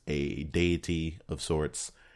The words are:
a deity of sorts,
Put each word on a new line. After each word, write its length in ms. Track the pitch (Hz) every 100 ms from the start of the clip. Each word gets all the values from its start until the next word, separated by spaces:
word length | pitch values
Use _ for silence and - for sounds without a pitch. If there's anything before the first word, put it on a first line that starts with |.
| -
a 380 | 76 71 -
deity 720 | 76 82 87 85 - 82 80 80 -
of 140 | 80
sorts, 500 | - 78 76 - - - -